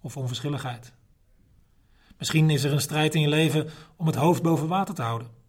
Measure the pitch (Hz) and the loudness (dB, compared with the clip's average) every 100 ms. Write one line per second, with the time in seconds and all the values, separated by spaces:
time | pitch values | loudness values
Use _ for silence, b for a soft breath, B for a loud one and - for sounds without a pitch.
0 | - 139 127 123 147 143 131 117 - _ | -12 -8 -6 -4 -6 -6 -8 -12 -16 _
1 | _ _ _ _ _ _ _ _ b b | _ _ _ _ _ _ _ _ b b
2 | b b - 156 156 151 139 147 - 151 | b b -2 2 4 2 2 0 0 0
3 | 151 156 147 151 160 156 156 B B _ | 0 2 2 4 2 2 -2 B B _
4 | 160 120 151 160 165 160 156 180 190 165 | -2 2 2 4 2 0 0 -2 -2 -4
5 | 117 117 117 - | -4 -4 -8 -18